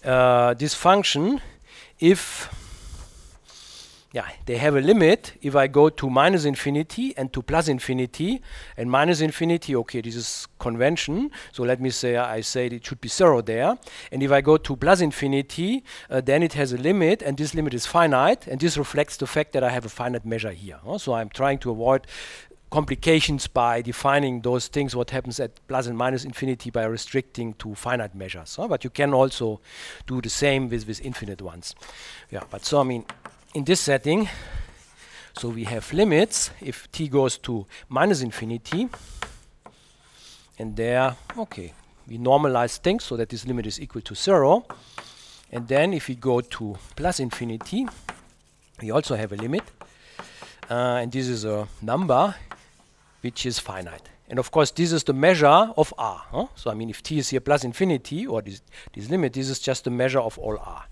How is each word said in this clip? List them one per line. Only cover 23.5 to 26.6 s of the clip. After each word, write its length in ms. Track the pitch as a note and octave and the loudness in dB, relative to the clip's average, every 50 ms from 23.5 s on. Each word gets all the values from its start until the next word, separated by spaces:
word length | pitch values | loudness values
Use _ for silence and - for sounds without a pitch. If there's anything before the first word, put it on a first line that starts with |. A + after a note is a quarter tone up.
| - B2+ A#2+ A#2+ A#2 A#2+ | 0 2 2 2 2 0
defining 600 | A#2+ B2 A#2+ - - C#3 C#3 C#3+ C#3+ C3+ B2 A#2+ | -2 -4 -8 0 2 2 4 4 2 0 -2 -2
those 260 | A2+ B2 B2 B2+ - | 0 0 0 0 -2
things, 280 | - - D3 C#3+ C3 - | -2 -2 -2 -2 0 -2
what 160 | B2 A#2+ - | -4 -4 -2
happens 280 | - C3 B2 B2+ A#2 - | -4 -6 -6 -6 -6 -6
at 260 | B2+ A2 _ - _ | -6 -8 _ -16 _
plus 200 | - C#3 C3 B2 | -4 -4 -2 -2
and 100 | A#2+ A#2+ | -2 -2
minus 280 | A2+ B2 C3 C3 B2+ C3+ | 0 0 0 0 -2 -4
infinity, 440 | C#3 A#2+ - C3+ C3 B2+ A#2 | -8 -8 -4 -4 -4 -4 -4